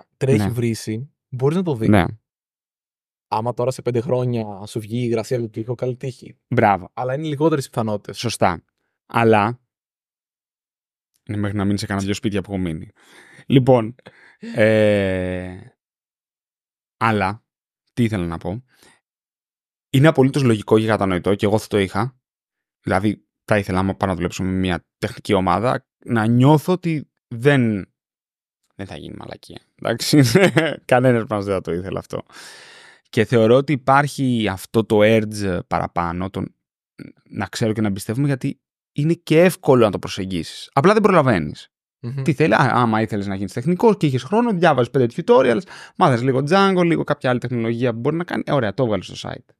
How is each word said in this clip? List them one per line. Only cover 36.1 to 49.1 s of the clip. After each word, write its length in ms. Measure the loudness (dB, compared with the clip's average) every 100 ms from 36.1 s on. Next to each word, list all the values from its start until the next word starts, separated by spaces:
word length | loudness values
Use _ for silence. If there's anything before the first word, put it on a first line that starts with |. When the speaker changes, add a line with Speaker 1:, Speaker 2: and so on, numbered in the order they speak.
| -4 -6
Speaker 2:
τον, 260 | -8 -10 -12 _ _ _ -20 -20 _ _
να 160 | -10 -8
ξέρω 280 | -2 -2
και 80 | 0
να 60 | -2
εμπιστεύομαι, 400 | -4 -6 -2 -2
γιατί 320 | -2 -6 -8 _ _ _
είναι 220 | -2 -2
και 280 | -2 2 4
εύκολο 440 | 4 2 4 4 4
να 60 |
το 80 | 0
προσεγγίσεις. 720 | -8 -8 -6 -6 -8 -12 -6
Απλά 200 | 0 2
δεν 80 | 4
προλαβαίνεις. 680 | 4 4 4 2 -2 -10 -20 _ _ _
Speaker 1:
Μμμ. 220 | -12 -4
Speaker 2:
Τι 120 | -2
θέλει, 200 | 0 2
α, 160 | 2 2
άμα 280 | 2 2 0
ήθελες 260 | -2 -4 -6
να 80 | -6
γίνεις 180 | -6
τεχνικός 440 | -4 -4 2 2 2
και 80 | 0
είχες 180 | -2
χρόνο, 300 | -2 -2 0
διάβαζες 380 | 2 2 2 0
πέντε 320 | 0 0 0 2
tutorials, 360 | 4 4 0 -4 -16 -14 0
μάθες 240 | 2 2
λίγο 220 | 0 0 2
Django, 320 | 2 4 2 2
λίγο 180 | 0
κάποια 260 | -2 -2 -2
άλλη 100 | -2
τεχνολογία 540 | -4 -4 -4 -2 -2
που 60 | -2
μπορεί 160 | -4 -4
να 80 |
κάνει. 200 | -4 -6 -2
Ε, 60 |
ωραία, 220 | -2 -2
το 100 | -2
έβγαλες 220 | -2 -2
στο 240 | -6